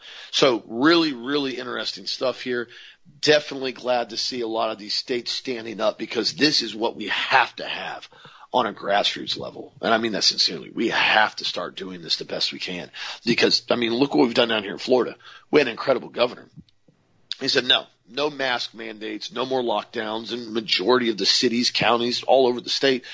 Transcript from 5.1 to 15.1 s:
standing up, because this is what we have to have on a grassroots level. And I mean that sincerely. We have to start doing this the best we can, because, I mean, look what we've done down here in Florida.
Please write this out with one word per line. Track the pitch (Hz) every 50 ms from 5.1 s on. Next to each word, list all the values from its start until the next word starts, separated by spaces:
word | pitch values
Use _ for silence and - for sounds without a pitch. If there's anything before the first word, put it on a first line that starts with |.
| 127 123 120 -
standing | - - - 135 123 113 113 117 113 95
up, | 107 107 -
because | - 113 - - - 127 - -
this | 80 139 151 143 135
is | 120 107 104
what | 110 113 113 -
we | - 107
have | 98 - - - - 135 127 117 - -
to | - -
have | - - 95 92 - 123 - - - - - - - - - - - -
on | 123 117
a | 104 95
grassroots | - - 98 98 101 90 - - 73 65 - -
level. | - 64 60 58 - - - _ -
And | - 98 113
I |
mean | 110 113 117 98
that | 87 -
sincerely. | - - - - - 90 73 62 -
We | - - 117
have | 104 - - - - 98 107 107 101 -
to | - -
start | - - - 87 80 -
doing | - 95 92 92 87
this | 82 71 -
the | - 80
best | 76 - 80 - - 73
we | -
can, | - - 90 87 76 - - - - - - - -
because, | 113 117 - 127 104 80 - - -
I | 107
mean, | 120 120 113 117
look | 123 143 139 -
what | 147 143
we've | 117 117
done | 131 120
down | 113 113 107 98
here | 98
in | 85
Florida. | - - 113 123 127 110 69